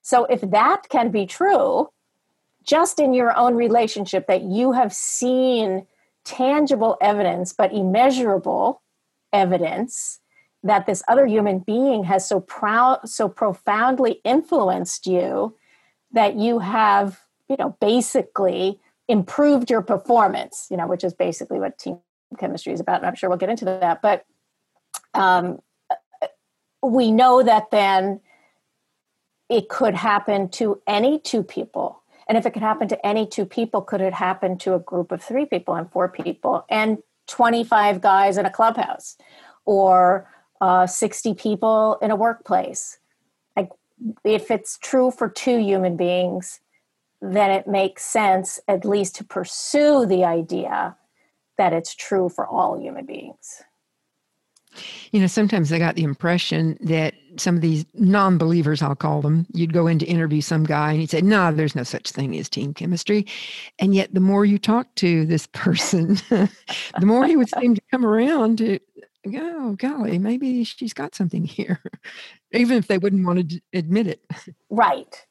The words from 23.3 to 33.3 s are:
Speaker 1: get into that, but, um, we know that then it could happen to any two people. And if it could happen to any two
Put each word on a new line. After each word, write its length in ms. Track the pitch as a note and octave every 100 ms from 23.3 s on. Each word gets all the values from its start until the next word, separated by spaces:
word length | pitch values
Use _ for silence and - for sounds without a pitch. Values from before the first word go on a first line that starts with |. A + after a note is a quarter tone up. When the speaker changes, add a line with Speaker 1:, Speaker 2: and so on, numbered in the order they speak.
| F3+
Speaker 1:
get 120 | F#3+
into 140 | A3+ F#3+
that, 340 | F#3 F3 E3
but, 220 | G#3+ F3+ _ _ _ _ _ _ _ - _
um, 460 | A3 F#3+ F3+ F3+ - _ _ _ - _ _ - _ _ _ _ _
we 280 | C4+ B3+ A#3
know 300 | A3 B3+ A#3+
that 280 | A#3 G#3+ G#3+
then 500 | G#3+ G3 F#3+ G3 G3 _ _ _ _ _ _ _ _ _ _ _ _ _
it 200 | A#3 -
could 260 | - A#3
happen 540 | F3+ A3+ G#3 G#3 G3+ F#3
to 320 | - A3 G3+ -
any 320 | G#3 B3 D4+
two 240 | - A3+
people. 580 | F#3 - - - - - _ _ -
And 100 | A3+
if 80 | A3+
it 60 |
could 100 | A3+
happen 260 | A3 G#3+ G#3
to 180 | G#3+ G3+
any 200 | G#3+
two 180 | G#3+